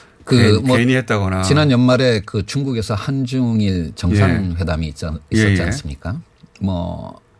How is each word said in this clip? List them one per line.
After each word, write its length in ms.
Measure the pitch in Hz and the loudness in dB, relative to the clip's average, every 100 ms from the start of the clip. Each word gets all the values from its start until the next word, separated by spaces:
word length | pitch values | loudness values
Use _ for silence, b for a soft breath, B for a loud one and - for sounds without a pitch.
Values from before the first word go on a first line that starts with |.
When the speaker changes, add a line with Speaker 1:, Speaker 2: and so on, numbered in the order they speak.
| B B | B B
Speaker 1:
그 120 | - 127 | 0 4
Speaker 2:
괜-, 280 | 104 104 131 | 4 4 2
Speaker 1:
뭐 100 | 123 | 2
Speaker 2:
괜히 200 | 123 127 | 2 0
했다거나. 460 | 127 107 95 92 | 0 -2 0 0
Speaker 1:
지난 280 | 92 147 147 | 2 2 4
연말에 500 | 123 127 127 127 110 - | 4 4 4 2 0 -2
그 180 | 110 | -6
중국에서 500 | - 139 135 113 101 | -4 -4 -4 -4 -4
한중일 1000 | 104 - 135 123 131 120 113 101 90 78 | -6 -4 -4 -2 -2 0 2 0 0 -4
정상회담이 880 | - 90 104 95 101 92 85 85 80 | -4 0 2 4 2 -2 -4 -4 -4
Speaker 2:
예. 40 | 78 | -6
Speaker 1:
있지 160 | 73 82 | -8 -8
않-, 140 | 76 - | -8 -2
Speaker 2:
예, 60 | 107 | 2
Speaker 1:
있었지 220 | 104 92 | 4 2
Speaker 2:
예. 40 | 90 | 0
Speaker 1:
않습니까? 540 | 135 78 67 90 135 - _ - - | -4 -8 -10 -8 -10 -12 _ -20 -6
뭐 600 | 98 90 87 82 - - _ | -4 -4 -6 -10 -12 -18 _